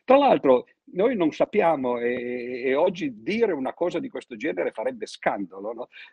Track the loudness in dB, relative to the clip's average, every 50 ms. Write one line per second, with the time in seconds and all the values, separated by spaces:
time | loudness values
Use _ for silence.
0 | _ 4 6 6 6 6 4 4 6 6 4 4 4 _ _ _ _ -8 -2 0
1 | 0 2 2 2 0 0 0 0 0 0 2 2 2 2 2 2 0 -2 -2 0
2 | 0 -2 -2 -2 -4 -6 -6 -8 -8 -8 -8 -4 -2 0 2 2 2 2 0 -2
3 | -6 -8 -8 -8 -6 -4 0 0 0 0 0 -2 -4 -6 -4 -4 -4 -2 -2 -4
4 | -6 -8 -10 -12 -12 -12 -12 -8 -6 -4 -4 -2 -4 -4 -4 -4 -6 -6 -6 -6
5 | -10 -14 -12 -6 -4 -4 -4 -2 -6 -10 -12 -12 -12 -10 -10 -10 -12 -16 _ -20
6 | -20 -4